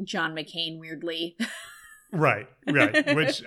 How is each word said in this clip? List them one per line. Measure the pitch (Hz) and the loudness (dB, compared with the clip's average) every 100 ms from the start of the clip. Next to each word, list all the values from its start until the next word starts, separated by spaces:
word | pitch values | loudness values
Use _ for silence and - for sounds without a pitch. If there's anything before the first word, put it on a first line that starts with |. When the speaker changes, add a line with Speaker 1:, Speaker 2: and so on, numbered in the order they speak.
Speaker 1:
John | 190 202 160 160 | -6 -2 -2 -4
McCain, | 151 165 165 160 | -8 -6 -6 -8
weirdly. | 160 156 170 165 170 - | -12 -8 -6 -4 -6 -4
<laughs> | 233 - - - - - - | -8 -8 -16 -20 -20 -20 -6
Speaker 2:
Right, | 175 147 104 117 _ - | 2 4 2 -2 _ 0
right. | 143 - - 294 156 | 4 6 4 4 2
Speaker 1:
<laughs> | |
Speaker 2:
Which, | 156 - | 2 0